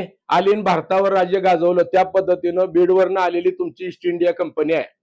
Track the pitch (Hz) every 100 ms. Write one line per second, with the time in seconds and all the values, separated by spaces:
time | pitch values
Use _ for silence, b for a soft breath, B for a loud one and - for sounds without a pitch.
0 | 185 _ - 170 196 214 190 170 156 190
1 | 196 190 180 190 185 170 175 180 170 185
2 | 185 190 185 180 175 175 185 165 180 185
3 | 180 190 175 175 180 185 175 - 180 -
4 | 175 170 175 170 165 - 151 160 - _